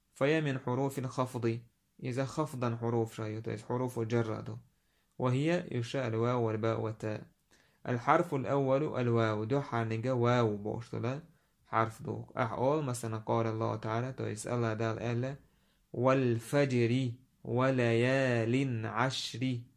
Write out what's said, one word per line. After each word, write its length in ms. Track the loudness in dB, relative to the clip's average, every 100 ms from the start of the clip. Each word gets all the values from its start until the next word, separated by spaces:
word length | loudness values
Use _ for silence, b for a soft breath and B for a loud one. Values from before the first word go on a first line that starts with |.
| _
فهي 280 | 0 2 4
من 180 | 2 -2
حروف 400 | -2 0 0 -2
الخفض. 600 | -4 -2 -2 0 0 -2 -6 _ _ -10
إذا 220 | -6 -4 -2
خفضا 500 | -2 -4 -2 -2 -2
حروف 400 | 0 0 0 -4
شايو، 260 | -8 -6
تيس 220 | -6 -6
حروف 360 | -4 -2 -2 -2
جر 400 | 0 2 0 -2
دو. 180 | -8 -12 -14 _ _ _ _ -4
وهي 480 | 0 2 2 0 -2
يشاء 360 | -4 -2 -2 0
الواو 360 | 0 2 2
والباء 380 | 2 0 0 0
والتاء. 440 | -2 -4 -6 -6 -10 _ _ b b b -4
الحرف 480 | -2 4 2 2 -2
الأول 640 | 0 0 2 2 2 0
الواو. 440 | 2 4 2 0
دو 180 | 0 -2
حانجا 500 | 0 -2 0 -2 -2
واو 460 | 2 2 4 2 0
بوشتلا. 640 | -4 -6 -6 -6 -4 -6 -10 b b b _
حرف 340 | 0 0 -2
دو. 240 | -8 -8 -6 -2
أح 140 | -2
أول 320 | 0 2 2
مثلا 340 | 0 -4 -6 -6
قال 300 | -2 0 0
الله 280 | 0 -2 -2
تعالى، 380 | -2 -2 -4
تيس 340 | -4 -6 -6 -4
الله 260 | -2 -2
دال 260 | -2 -2 -2
ألا. 360 | -2 -2 -4 -6 b b b b _
"والفجر 1200 | 0 4 4 4 0 0 2 4 4 4 4 0 -4 _ _
وليال 1400 | -4 0 2 4 4 4 4 4 2 2 2 2 2 -2 -2
عشر". 720 | 0 0 -2 -6 -4 -4 -4 -8